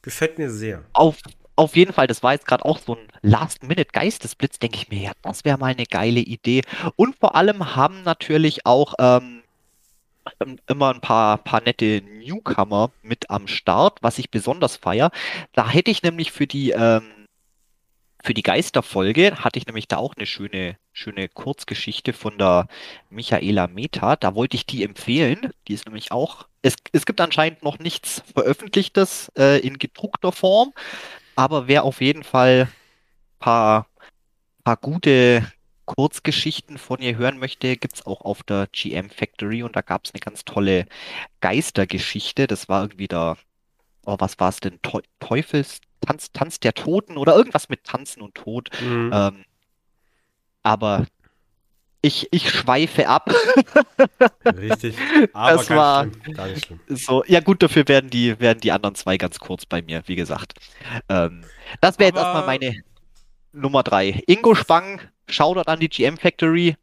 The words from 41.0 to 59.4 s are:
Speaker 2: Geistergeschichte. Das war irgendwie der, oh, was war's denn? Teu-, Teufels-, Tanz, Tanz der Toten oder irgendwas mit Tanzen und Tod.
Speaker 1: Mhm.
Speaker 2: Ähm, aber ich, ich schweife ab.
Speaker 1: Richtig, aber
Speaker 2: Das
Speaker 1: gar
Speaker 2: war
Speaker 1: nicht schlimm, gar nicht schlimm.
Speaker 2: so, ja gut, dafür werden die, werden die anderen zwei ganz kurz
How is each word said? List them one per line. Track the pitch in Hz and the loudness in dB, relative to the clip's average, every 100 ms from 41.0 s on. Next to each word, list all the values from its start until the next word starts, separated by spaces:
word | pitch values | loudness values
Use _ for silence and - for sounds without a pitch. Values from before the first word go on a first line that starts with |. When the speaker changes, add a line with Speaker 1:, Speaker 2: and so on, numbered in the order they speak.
| - - - _ | -16 -16 -16 _
Speaker 2:
Geistergeschichte. | 92 110 160 - 95 92 - 107 - - 139 | -2 -2 -4 -2 -4 -4 -6 -8 -8 -4 -2
Das | 101 - | -2 -2
war | 95 | -4
irgendwie | 101 92 98 | -4 -8 -8
der, | 87 82 80 _ _ _ _ _ _ - | -4 -4 -6 _ _ _ _ _ _ -10
oh, | 101 | -4
was | 95 - | -4 0
war's | 92 - | -2 -2
denn? | 95 - | -10 -10
Teu-, | - - - _ | -8 -8 -10 _
Teufels-, | - 120 156 147 139 - _ _ | -4 -4 -2 -4 -4 -10 _ _
Tanz, | - 151 - | -6 -6 -6
Tanz | - 151 - | -8 -8 -2
der | 117 | -2
Toten | - - 180 - 156 | -2 -2 -2 -4 -2
oder | 139 | 6
irgendwas | 165 240 156 - | 6 6 2 -4
mit | 135 | -12
Tanzen | - 127 139 - | -10 -12 -10 -18
und | 104 | -18
Tod. | - - 113 120 - | -16 -12 -10 -10 -10
Speaker 1:
Mhm. | 123 120 117 | -6 -4 -2
Speaker 2:
Ähm, | 107 101 98 95 _ _ _ _ _ _ _ _ _ _ _ | -2 -2 -4 _ _ _ _ _ _ _ _ _ _ _ _
aber | 107 107 107 98 - _ _ _ _ _ _ _ _ _ | -2 0 0 -2 -2 _ _ _ _ _ _ _ _ _
ich, | 147 - - | -2 -2 -2
ich | 180 - | -2 0
schweife | - 127 127 160 - 147 | -2 0 0 2 0 2
ab. | 135 - 480 453 508 - - 269 - 269 _ 240 _ | 2 2 0 4 4 4 2 2 2 2 _ 2 _
Speaker 1:
Richtig, | - 139 104 214 117 113 269 311 226 | -2 0 -2 -2 -2 -6 2 4 4
aber | 104 117 165 | 2 2 4
Speaker 2:
Das | - | 4
Speaker 1:
gar | 151 | 4
Speaker 2:
war | 147 139 113 | 4 4 0
Speaker 1:
nicht | 107 | -8
schlimm, | - | -16
gar | 156 95 | -10 -10
nicht | 95 - | -10 -12
schlimm. | 85 _ | -16 _
Speaker 2:
so, | 135 - 131 - | -10 0 0 4
ja | 175 | 2
gut, | 160 190 | 4 4
dafür | 160 - 139 | 4 4 4
werden | 139 135 | 4 4
die, | 120 120 110 | 0 0 2
werden | 120 113 | 2 2
die | 110 | 2
anderen | 98 104 | 0 -2
zwei | 98 - 95 | -6 -4 -2
ganz | 90 | -2
kurz | - | -8